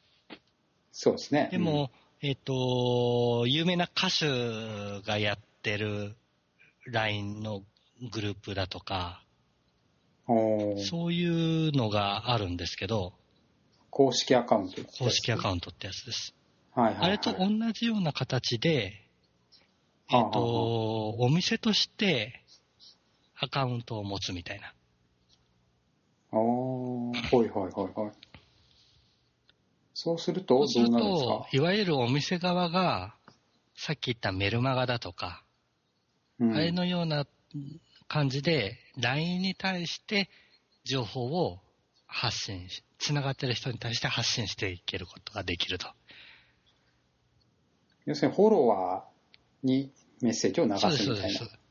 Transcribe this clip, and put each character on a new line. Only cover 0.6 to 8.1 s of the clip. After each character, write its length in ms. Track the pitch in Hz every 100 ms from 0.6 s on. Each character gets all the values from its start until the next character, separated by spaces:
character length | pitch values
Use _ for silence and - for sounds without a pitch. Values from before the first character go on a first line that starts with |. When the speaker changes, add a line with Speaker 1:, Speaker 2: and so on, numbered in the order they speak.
| _ _ _
Speaker 1:
そ 200 | - 131
う 20 |
で 40 | -
す 140 | -
ね。 160 | 147 127
Speaker 2:
で 60 | 180
も、 340 | 170 147 139 _ _ -
Speaker 1:
う 40 | 143
ん。 40 |
Speaker 2:
え 40 |
っ 20 | 135
と、 1080 | - 131 127 127 123 123 120 120 120 120 120
有 160 | 147 180
名 120 | 175
な 80 | 175
歌 240 | - 190
手 920 | - 151 127 120 110 110 104 101 101 101
が 100 | 107
や 160 | 104 101
っ 40 | - _
て 140 | 113 104
る 380 | 107 104 101 - _ _ _ _ _ _ -
ラ 240 | 117 110
イ 120 | 104
ン 200 | 101 104
の 220 | 107 101 95 _ _ - 120